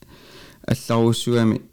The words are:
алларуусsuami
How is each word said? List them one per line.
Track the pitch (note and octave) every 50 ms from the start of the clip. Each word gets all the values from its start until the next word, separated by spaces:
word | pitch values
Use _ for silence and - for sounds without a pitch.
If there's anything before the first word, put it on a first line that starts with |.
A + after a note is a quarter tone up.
| - - - - - - - - - - - - -
алларуусsuami | - A#2 - - - A#2+ A#2 A2+ A#2 A2+ - - - A#2+ A#2 A#2 A2 G#2 - - -